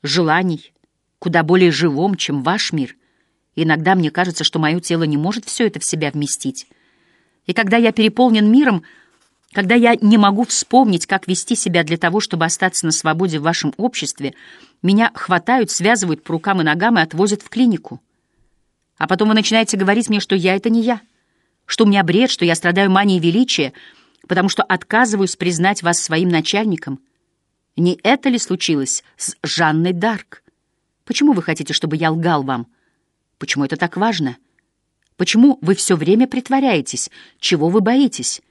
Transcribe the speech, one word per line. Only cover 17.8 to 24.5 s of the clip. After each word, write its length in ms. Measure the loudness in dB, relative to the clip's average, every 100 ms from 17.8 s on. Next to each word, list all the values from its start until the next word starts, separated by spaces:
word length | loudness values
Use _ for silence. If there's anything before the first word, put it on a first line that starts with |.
| -6 -20 _ _ _ _ _ _ _ _ _ _
А 100 | -4
потом 220 | 0 2
вы 60 |
начинаете 420 | 2 2 0 0 0
говорить 320 | 0 0 0
мне, 120 | -2
что 140 | 0
я — 200 | 0 0 0
это 140 | 0
не 100 | 0
я, 220 | 0 -4 _ _ _ _ _ _ -14
что 180 | 2
у 20 | 2
меня 160 | 4
бред, 280 | 2 2 2
что 160 | 0 0
я 80 |
страдаю 360 | 2 2 2 4
манией 300 | 4 2 2
величия, 540 | 2 2 0 0 -4 -6 -20 _ _ _ _
потому 220 | -2
что 140 | 0